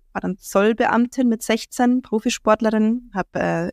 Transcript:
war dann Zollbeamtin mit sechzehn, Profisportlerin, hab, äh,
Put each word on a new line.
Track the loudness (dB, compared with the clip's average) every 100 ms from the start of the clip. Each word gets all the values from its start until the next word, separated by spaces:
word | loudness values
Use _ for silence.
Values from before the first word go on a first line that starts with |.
| -8
war | -8
dann | -6 -8
Zollbeamtin | -2 2 2 2 2 2 0 0 0
mit | 0
sechzehn, | -2 -4 -4 -2 0 0
Profisportlerin, | -2 -4 -2 -2 2 2 2 2 0 -2 -6
hab, | -8 -6 -4
äh, | -2 -2 -2